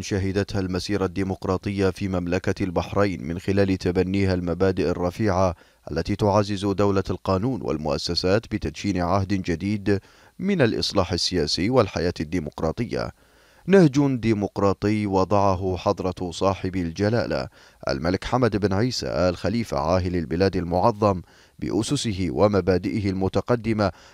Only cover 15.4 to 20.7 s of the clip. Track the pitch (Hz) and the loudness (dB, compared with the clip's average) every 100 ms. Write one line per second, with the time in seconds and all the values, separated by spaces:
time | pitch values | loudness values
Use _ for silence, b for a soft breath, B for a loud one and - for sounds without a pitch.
15.4 | 98 92 95 90 104 92 92 - 90 - | 4 2 -2 -2 0 0 -2 -4 -6 -2
16.4 | 95 95 95 92 85 82 104 117 67 73 | 0 0 -4 -4 -4 0 0 0 -2 -4
17.4 | 64 B B B - 67 80 92 - 127 | -6 B B B -4 -2 0 -2 0 0
18.4 | 117 101 98 95 123 - 65 62 90 87 | 2 2 0 0 -2 -2 -4 0 0 0
19.4 | 92 117 110 69 78 92 90 87 67 82 | -2 -2 -2 -2 2 2 2 -2 -2 0
20.4 | 98 90 85 | 0 0 -2